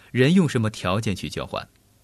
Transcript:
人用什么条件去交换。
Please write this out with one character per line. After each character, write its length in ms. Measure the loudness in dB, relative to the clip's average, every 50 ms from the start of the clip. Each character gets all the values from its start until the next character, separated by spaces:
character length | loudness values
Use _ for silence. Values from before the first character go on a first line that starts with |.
| _ _
人 220 | 0 2 4 4 6
用 120 | 4 4
什 140 | 2 2 0
么 80 | -2 -2
条 320 | -4 -4 -4 -2 -2 -2
件 160 | -2 -4 -4
去 140 | -6 -6 -8
交 160 | -8 -8 -8
换。 200 | -8 -8 -10 -10 -12 _ _ _ _ _ _